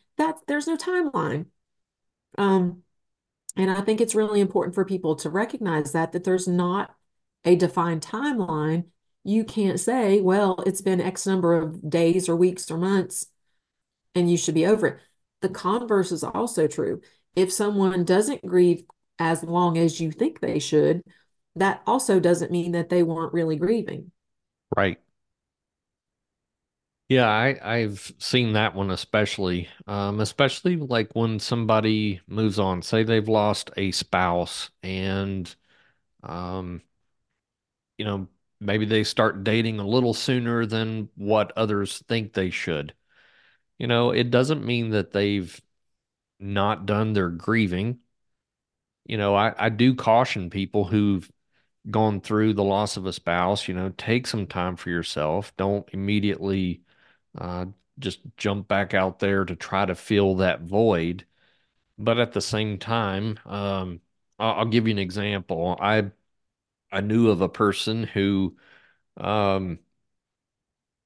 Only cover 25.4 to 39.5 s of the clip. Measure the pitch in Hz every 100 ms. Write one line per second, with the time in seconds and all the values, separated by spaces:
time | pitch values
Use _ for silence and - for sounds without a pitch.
25.4 | _ _ _ _ _ _ _ _ _ _
26.4 | _ _ _ _ _ _ _ 131 117 107
27.4 | 127 123 104 117 110 98 - - - 127
28.4 | 117 107 107 98 98 92 - 110 107 -
29.4 | 92 90 87 - - 101 101 104 104 -
30.4 | 139 - 180 175 139 120 110 113 113 110
31.4 | - 120 113 110 110 107 107 92 - 101
32.4 | 110 98 98 90 85 110 110 113 107 110
33.4 | 104 104 - - 98 - - - 180 175
34.4 | 170 - - _ 185 190 190 135 98 95
35.4 | - - _ _ _ _ _ _ - 85
36.4 | 90 92 90 85 _ _ _ _ _ _
37.4 | _ _ _ _ _ - 107 101 92 _
38.4 | _ _ 101 107 107 110 107 - 110 98
39.4 | 95